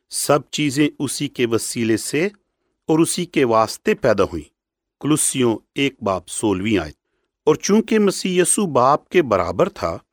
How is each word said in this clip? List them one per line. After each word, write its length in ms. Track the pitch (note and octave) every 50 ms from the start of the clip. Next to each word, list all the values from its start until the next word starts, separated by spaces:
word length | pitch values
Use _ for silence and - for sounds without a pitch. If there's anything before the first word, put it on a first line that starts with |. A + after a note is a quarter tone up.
| _ _
سب 300 | - - - - C#3+ D3 - _
چیزیں 380 | - - D3+ C#3+ B2 D3 D3+ C#3+ - -
اسی 280 | D3 B2 - - D3
کے 180 | C3+ - - B2
وسیلے 520 | A2+ A2+ A2 - - - B2 A2+ A2 A2
سے 280 | G#2 - - - D3 F3+ G#3 - _ _ _ _ _ _ _ _ _ _
اور 120 | - D#3+ D#3+
اسی 260 | E3 - - F3+ E3+
کے 200 | - - D#3+ C3+
واسطے 500 | A#2 A2 A2 A2 G#2+ - - - G#3+ G#3
پیدا 280 | - - B2 G#2 G2 F#2
ہوئیں۔" 280 | - F2 D#2+ - _ _ _ _ _ _ _ _ _ _ _
کلوسیوں 580 | - C#3+ D#3 D3 - - - C3 B2 A#2 G#2+ - _ _ -
ایک 280 | C#3 C#3 C3+ - _ A2
باب 260 | G2 F#2+ F2+ - -
سولہویں 480 | - - A#2 G#2+ F#2+ F2+ G2 A2+ G#2
آیت۔ 180 | F2 D#2 D2+ - _ _ _ _ _ _ _ _ _ -
اور 100 | D3+ D3+
چونکہ 440 | - - - G3+ A3 G#3+ - A3 A3
مسیح 420 | G#3 F#3+ - - - F#3+ F3+ F3+
یسوع 260 | F3 - - A3 G#3
باپ 420 | E3 C3+ B2 B2 C3+ D3+ - _ _
کے 120 | - F3+
برابر 480 | D3+ A#2 G#2 F2+ E2+ F2 F2 A2 F3+ G3
تھا، 280 | - - - E2 E2+ - _ _